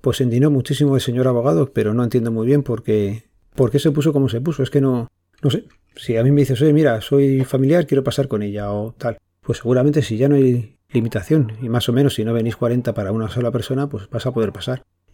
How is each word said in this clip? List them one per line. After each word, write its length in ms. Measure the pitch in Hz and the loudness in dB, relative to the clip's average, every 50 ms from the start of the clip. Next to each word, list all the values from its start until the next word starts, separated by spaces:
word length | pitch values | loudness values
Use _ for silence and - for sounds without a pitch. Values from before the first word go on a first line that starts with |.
Pues 160 | - 131 - | 0 -2 0
se 60 | - 135 | 0 0
indignó 260 | 123 113 123 139 156 | 0 2 2 2 4
muchísimo 460 | 147 131 123 - 143 123 147 143 135 | 2 0 0 -2 0 0 2 2 2
el 60 | 131 | 0
señor 260 | - - 120 123 127 | 0 -2 -2 0 0
abogado, 440 | 127 123 120 117 139 160 165 143 - | 0 0 0 0 0 0 0 0 0
pero 220 | _ 113 107 107 107 | _ -2 -2 0 0
no 100 | 120 123 | 0 -2
entiendo 280 | 113 104 123 113 117 | 0 0 0 0 0
muy 160 | 113 113 110 | -2 -2 0
bien 160 | 123 143 147 135 | 2 2 2 2
por 180 | 131 117 110 | -2 -6 -6
qué, 480 | - - 107 107 101 98 104 113 _ _ _ _ _ _ _ | -2 -2 0 0 0 -2 -4 -8 _ _ _ _ _ _ _
por 160 | - 131 113 | 0 0 2
qué 80 | - | 2
se 140 | 143 - 160 | 2 0 2
puso 200 | 139 151 135 160 | 0 2 0 0
como 160 | 147 143 135 | 2 2 0
se 140 | 123 107 117 | 0 -2 -2
puso. 220 | 131 170 156 - 131 | -4 -4 -2 -2 -4
Es 80 | - | -2
que 100 | - 143 | 0 0
no, 260 | 135 135 127 120 117 - _ _ _ _ _ _ - | 2 2 0 -2 -6 -8 _ _ _ _ _ _ -2
no 80 | 143 | -2
sé. 140 | 117 208 - - _ _ _ _ _ | -2 -2 -6 -10 _ _ _ _ _
Si 220 | - - - 117 | -14 -6 -2 0
a 60 | 113 117 | 2 4
mí 80 | 135 | 4
me 100 | 143 143 | 4 4
dices, 180 | 139 127 131 113 147 | 2 2 2 2 4
"Oye, 100 | 156 147 | 4 4
mira, 260 | 156 156 139 117 110 | 4 4 2 0 0
soy 420 | - - 143 139 139 139 135 135 135 | -2 0 2 4 4 4 2 0 0
familiar, 420 | 131 - 131 135 135 165 175 165 | 0 0 0 2 4 2 2 2
quiero 180 | 139 143 135 127 | 2 0 0 0
pasar 240 | - - - 135 | 0 -2 -2 -2
con 140 | 131 117 104 | -2 -2 -4
ella", 300 | 104 101 101 104 101 101 | -4 -4 -6 -6 -6 -6
o 220 | 101 104 107 113 - | -4 -6 -6 -8 -10
tal, 220 | _ - 120 110 - _ _ _ _ | _ -8 -8 -8 -8 _ _ _ _
pues 180 | _ - 120 - | _ -6 -6 -4
seguramente 420 | - 113 123 123 127 147 147 156 | 0 0 2 2 2 4 2 2
si 160 | 131 - 110 | 0 0 0
ya 100 | 107 127 | 0 2
no 80 | 139 147 | 4 4
hay 400 | 139 135 127 123 123 110 - _ _ _ _ | 4 4 4 2 0 -2 -8 _ _ _ _
limitación, 640 | - 120 113 117 - 107 - - 156 160 135 107 110 110 | -2 -2 -2 0 -4 -6 -2 0 2 2 2 0 -4 -8
y 80 | 127 117 | -6 -4
más 180 | 113 127 - - | -2 -2 0 0
o 40 | 117 | 2
menos 220 | 131 143 139 - | 2 2 2 2
si 100 | - 107 | -2 -2
no 80 | 113 117 | -2 0
venís 220 | 117 113 117 107 | 0 -2 -2 -2
cuarenta 400 | - 120 117 120 123 123 120 110 | -2 -2 0 0 0 -2 -2 -4
para 160 | 113 101 95 | -4 -4 -4
una 180 | 104 113 110 107 | -4 -4 -4 -4
sola 220 | - 127 120 117 | -4 -4 -4 -2
persona, 360 | - 120 123 - 131 131 143 | -2 -4 -4 -4 -4 -4 -4
pues 220 | 143 139 110 98 - | -4 -6 -10 -12 -8
vas 160 | - 117 - | -8 -6 -6
a 80 | 131 123 | -4 -2
poder 180 | 120 110 98 | -2 -4 -4
pasar. 300 | - - - - 127 131 _ _ _ _ _ _ | -4 -8 -8 -8 -8 -8 _ _ _ _ _ _